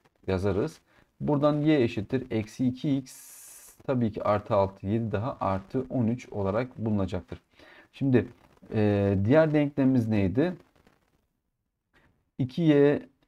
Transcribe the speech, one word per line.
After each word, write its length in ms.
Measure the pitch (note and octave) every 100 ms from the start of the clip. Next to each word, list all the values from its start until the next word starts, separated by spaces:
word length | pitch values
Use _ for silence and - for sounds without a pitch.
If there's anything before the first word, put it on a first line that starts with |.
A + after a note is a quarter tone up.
| _ _ -
yazarız. 520 | F#2 G2+ F#2+ D#3 - _ _ _ -
Buradan 420 | C#3 C#3+ D3 D3
y 220 | D3+ D3+
eşittir 400 | A#2 A2+ - C3 C3
eksi 360 | A2 G#2 - B2+
iki 300 | B2+ D#3 C#3
x, 160 | C3 - - - - - - - -
tabii 240 | B2+ A2+
ki 120 | -
artı 320 | G2 G#2 - G#2
altı, 320 | F#2+ - F#2+
yedi 240 | A2+ A2+
daha 260 | G2+ B2 -
artı 460 | G2 F#2+ - C3 C3
on 180 | C3+ A2
üç 220 | B2+ -
olarak 560 | G#2+ G2 G#2+ B2+ - A2
bulunacaktır. 560 | G#2 F2+ F#2+ - - _ _ - - _
Şimdi, 340 | - C3+ B2 G#2 - _ _ -
e, 440 | A2 G#2 G2+ G2 G2 G#2
diğer 280 | D#3 D#3+
denklemimiz 540 | D3+ C#3+ D3 C3 C3 A2
neydi? 460 | G#2+ G2 A2+ F3 E3+ _ _ _ _ _ _ _ _ _ _ _ _ _ _ _ _ _ -
İki 240 | B2+ -
y 400 | D#3+ C#3+ C#3+ C#3+ - _